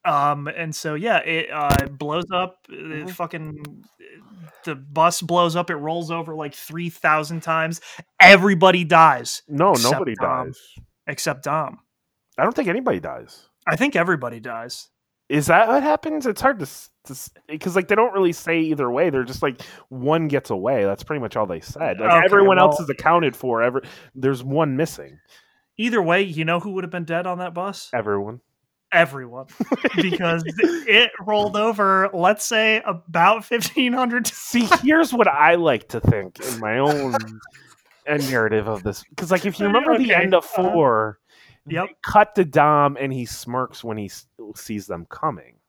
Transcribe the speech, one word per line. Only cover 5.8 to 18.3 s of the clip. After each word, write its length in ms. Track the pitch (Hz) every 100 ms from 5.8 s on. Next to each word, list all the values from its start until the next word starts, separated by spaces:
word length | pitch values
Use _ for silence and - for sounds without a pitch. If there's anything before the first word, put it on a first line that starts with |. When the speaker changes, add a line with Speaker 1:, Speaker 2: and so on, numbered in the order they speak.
| 151 170 165
Speaker 1:
over, 240 | 170 160
like, 180 | 156 147
three 360 | - - 160 175
thousand 500 | - 160 156 151 165
times. 400 | 165 160 160 165 - - - _
Everybody 640 | 185 196 196 180 190 185
dies. 580 | 165 165 160 127 120 - _
Speaker 2:
No, 240 | 143 190
Speaker 1:
Except 220 | 139 117
Speaker 2:
nobody 200 | 139 127
Speaker 1:
Dom. 320 | 107 - 131 127
Speaker 2:
dies. 140 | 131 - - - _ -
Speaker 1:
Except 360 | 139 160 139
Dom. 360 | 143 156 143 - _ _ _ _ _ -
Speaker 2:
I 60 |
don't 120 | 180
think 120 | 254 220
anybody 320 | 208 262 -
dies. 480 | 151 123 - - _ _ -
Speaker 1:
I 80 |
think 200 | 156 277
everybody 440 | 196 175 160 123 117
dies. 480 | 120 117 120 - - _ _ _ _
Speaker 2:
Is 180 | 147 147
that 200 | 170 220
what 120 | 269
happens? 440 | 285 302 320 311
It's 160 | 254 196
hard 180 | 262 233
to 40 |
s-, 260 | 139 - - _
to 80 | -
s-, 160 | 131 - _ - 156
'cause, 140 | 190
like, 120 | 180 180
they 80 |
don't 180 | 208 233
really 200 | 196 180